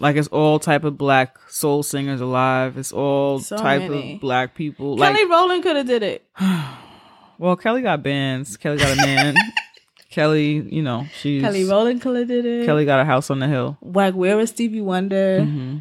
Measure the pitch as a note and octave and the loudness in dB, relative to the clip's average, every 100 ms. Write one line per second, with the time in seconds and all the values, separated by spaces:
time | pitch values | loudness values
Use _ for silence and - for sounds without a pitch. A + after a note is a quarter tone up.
0 | D3 D3 D3 D3 D3+ D3+ E3+ D3 D#3 C#3+ | 0 2 0 2 4 2 2 0 0 -2
1 | C#3 C3+ C3 _ - - D3+ D3 C#3+ C#3 | 2 2 2 _ -16 -4 -2 0 -2 -4
2 | C#3 C3+ B2+ B2+ C3 C3 C3 C3+ C3+ G#2+ | -4 -4 -2 0 2 0 -2 -6 -8 -4
3 | C#3 C#3 C#3 C3+ C#3+ G#3 F3 C#3+ F#3 C#3+ | 0 0 0 -2 -6 -4 0 0 -2 -6
4 | A#2+ F#3 C#3 B2+ B2+ - D3+ - C#3 C3+ | -8 -8 -2 -2 -2 -6 -10 -8 -6 2
5 | D4 G#4 F#4+ E4+ F4+ F4+ F4+ C#4+ B3+ A#3+ | 2 4 4 4 2 0 0 0 0 -2
6 | G3 - _ - F#3+ F3 C#3 B2+ - - | -2 -6 _ -4 -2 -2 -4 -12 -20 -20
7 | - - - - F3 F3+ A3+ B3 A#3 D3+ | -20 -20 -20 -4 -2 0 0 0 0 -2
8 | C3+ C#3 C3+ C3 C3+ - D3 D3 C#3 C3+ | -2 -2 -2 -4 -8 -8 -4 0 0 2
9 | - C3+ C#3+ C#3 A5 - - _ _ _ | 2 2 2 2 0 -2 -10 _ _ _
10 | _ - D3+ D#3 D3 D3+ - D#3 D3 A#2 | _ 0 2 2 2 0 -4 -4 -2 -4
11 | C#3+ - C#3+ C#3+ C#3 G3 F#3+ G3 A#3 B3 | -6 -6 -2 0 0 0 2 2 2 0
12 | C4 A#3+ A#3+ A#3+ A#3+ A#3+ A#3 D3+ D3 C3+ | -2 -2 0 0 0 -2 2 2 4 4
13 | D3+ C3 - C3+ C3+ C#3 B2 C#3+ - F#3 | 4 2 0 -2 0 0 -2 -6 -4 0
14 | G3 F#3 F3+ G#3+ A3+ - A#3 A3 G3 F#3 | 2 2 2 2 0 -2 -4 -2 -2 -2
15 | F#3+ G3 F#3+ F#3+ D3 D3 B2+ D3 | 0 0 2 2 0 -2 -6 -10